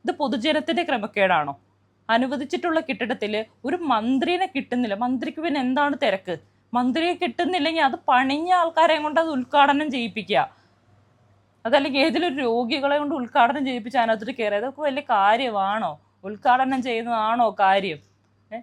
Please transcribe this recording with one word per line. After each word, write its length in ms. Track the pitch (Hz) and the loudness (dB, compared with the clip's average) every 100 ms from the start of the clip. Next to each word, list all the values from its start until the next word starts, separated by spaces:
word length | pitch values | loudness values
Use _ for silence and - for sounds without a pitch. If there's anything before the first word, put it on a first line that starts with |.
ഇത് 60 | 320 - | -6 -4
പൊതുജനത്തിന്റെ 640 | 277 240 277 302 302 339 339 | -4 -2 0 -2 -2 -4 -2
ക്രമക്കേടാണോ? 640 | 254 202 - 190 170 143 139 _ _ _ _ - | -4 -4 0 2 2 0 -8 _ _ _ _ 0
അനുവദിച്ചിട്ടുള്ള 640 | 233 254 262 277 302 349 320 320 | 0 2 -2 -4 -4 0 -2 -2
കെട്ടിടത്തില് 520 | 220 226 269 214 214 220 _ 247 | -6 -4 -4 -4 -4 -6 _ -6
ഒരു 100 | 349 320 | -4 0
മന്ത്രിനെ 540 | 226 226 262 330 359 370 | 0 2 0 0 0 -2
കിട്ടുന്നില്ല. 420 | 277 196 247 247 196 | -4 -4 -4 -2 -2
മന്ത്രിക്ക് 360 | 247 262 311 - | -2 -2 -6 -6
പിന്നെ 140 | 330 285 254 | -4 -2 -2
എന്താണ് 280 | 262 285 269 | 0 0 0
തിരക്ക്? 320 | 247 190 185 160 _ _ _ 240 | -2 -2 -6 -10 _ _ _ -2
മന്ത്രിയെ 380 | 247 262 339 349 | 0 0 -2 -2
കിട്ടുന്നില്ലെങ്കിൽ 640 | 349 233 349 370 294 330 294 | -4 -2 -2 0 0 2 0
അത് 80 | 349 - | 0 2
പണിഞ്ഞ 400 | 254 262 285 349 359 | 2 2 -2 2 2
ആൾക്കാരെ 360 | 330 320 330 311 | 2 4 4 4
കൊണ്ട് 140 | 302 302 | 0 0
അത് 80 | 330 269 | 0 -2
ഉദ്ഘാടനം 520 | 247 285 277 285 302 | 0 4 4 4 -2
ചെയ്യിപ്പിക്കുക. 460 | 254 233 220 175 180 - _ _ _ _ _ _ _ _ _ _ _ 226 | -4 -4 -8 0 0 0 _ _ _ _ _ _ _ _ _ _ _ 2
അതല്ലെങ്കിൽ 340 | 277 285 269 | 2 2 2
ഏതിലൊരു 340 | 311 247 349 269 247 | 2 2 -2 0 0
രോഗികളെ 500 | 233 240 285 277 294 | 0 0 -2 0 0
കൊണ്ട് 120 | 294 262 | 0 -4
ഉദ്ഘാടനം 420 | 240 294 240 262 262 | -2 4 4 2 -2
ചെയ്യിപ്പിച്ച് 300 | 247 214 254 | -4 -2 0
അതിനകത്തോട്ട് 320 | 226 220 220 247 | 0 0 -4 -4
കയറുക. 240 | 214 202 | -2 -2
ഇതൊക്കെ 180 | 247 269 294 | -4 -4 -4
വലിയ 160 | 262 285 220 | -4 0 2
കാര്യമാണോ? 760 | 196 233 262 208 190 214 185 147 _ _ 190 | 4 4 0 -2 -2 -2 -4 -8 _ _ -14
ഉദ്ഘാടനം 520 | 208 269 254 262 262 247 | -4 2 2 2 -2 -2
ചെയ്യുന്നതാണോ 580 | 226 233 226 214 240 226 196 | -4 -2 -2 0 2 0 2
കാര്യം? 360 | 190 196 190 147 _ _ _ _ _ | 4 4 0 -8 _ _ _ _ _
ഏ? 40 | 226 | -16